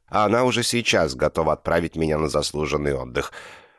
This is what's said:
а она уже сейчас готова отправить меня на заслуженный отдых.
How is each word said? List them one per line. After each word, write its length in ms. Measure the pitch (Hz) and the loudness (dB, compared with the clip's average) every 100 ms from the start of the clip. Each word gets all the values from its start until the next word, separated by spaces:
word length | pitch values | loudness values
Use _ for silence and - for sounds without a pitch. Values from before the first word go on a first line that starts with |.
| - | -4
а 180 | 98 | 0
она 200 | 104 117 | 2 4
уже 180 | 127 117 | 2 0
сейчас 520 | 117 120 113 104 80 | 0 -2 2 2 2
готова 400 | 64 76 85 78 | 0 0 2 0
отправить 420 | 76 - 85 82 80 | 0 0 0 0 0
меня 220 | 78 76 | 0 2
на 100 | 76 | 0
заслуженный 680 | 73 71 73 76 73 73 | 0 -2 -2 -2 -2 0
отдых. 380 | 67 64 65 - - - - - | -2 -4 -6 -6 -10 -20 -20 -20